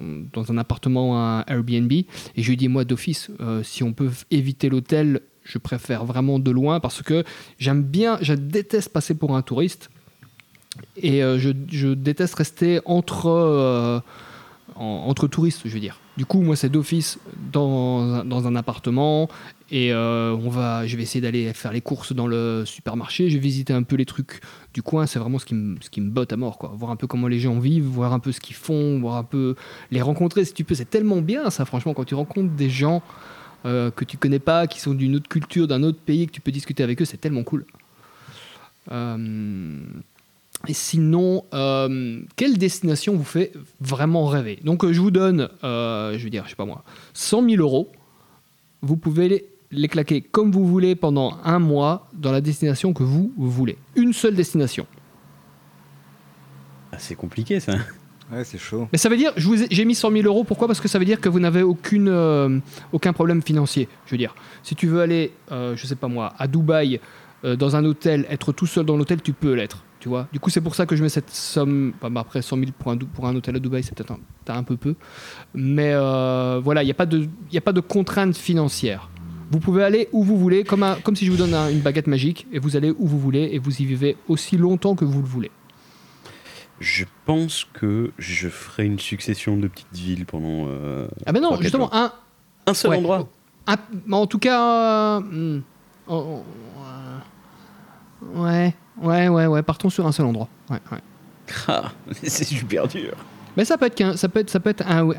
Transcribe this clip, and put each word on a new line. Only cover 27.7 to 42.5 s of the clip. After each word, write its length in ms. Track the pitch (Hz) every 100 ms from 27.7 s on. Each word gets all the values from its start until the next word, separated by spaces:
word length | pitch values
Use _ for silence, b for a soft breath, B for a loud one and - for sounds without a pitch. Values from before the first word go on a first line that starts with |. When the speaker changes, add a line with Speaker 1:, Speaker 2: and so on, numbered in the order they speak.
| 165
Speaker 1:
voir 280 | 139 123 120
un 60 | 123
peu 120 | 135
ce 100 | 123
qu'ils 160 | - -
font, 440 | - 156 147 139
voir 160 | 120 120
un 80 |
peu 300 | 117 139 131 127 B B B
les 120 | 123
rencontrer, 420 | 127 151 175 208
si 80 | 190
tu 120 | -
peux. 100 | 160
C'est 160 | 151 220
tellement 320 | 220 214 190
bien, 260 | 160 247 277
ça, 160 | -
franchement, 300 | 131 123 160
quand 100 | 139
tu 100 | 127
rencontres 380 | 139 147 - 190
des 160 | 151 139
gens, 340 | 127 143 170 - B B B B B
euh, 260 | 123 123 120
que 140 | -
tu 140 | - -
connais 200 | 143 135
pas, 280 | 131 165 170
qui 140 | -
sont 120 | -
d'une 240 | 139 135 143
autre 120 | 147
culture, 360 | 165 147 180 160
d'un 160 | 131
autre 160 | 151 156
pays, 220 | - 156 165
que 60 |
tu 100 | -
peux 100 | -
discuter 300 | 135 - 139
avec 180 | 123 123
eux, 60 | 165
c'est 100 | -
tellement 220 | 156 139
cool. 200 | 120 147 - _ _ B B B B B B B B _ -
Euh, 880 | 120 120 113 110 107 104 98 82 73 - - - _ _ _ _ - -
et 60 |
sinon, 720 | 151 - 165 156 165 185 185 -
euh, 640 | 143 139 135 135 131 127 113 - -
quelle 200 | 269